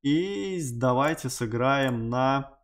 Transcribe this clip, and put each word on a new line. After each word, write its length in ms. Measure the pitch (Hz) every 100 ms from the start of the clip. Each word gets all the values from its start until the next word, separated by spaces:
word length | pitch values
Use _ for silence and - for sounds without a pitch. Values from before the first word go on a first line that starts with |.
И 560 | 139 156 185 202 196 180
с-, 100 | 143
давайте 580 | 117 127 123 143 160 127
сыграем 800 | - 117 117 127 143 135 120 113
на 480 | 123 131 139 135 -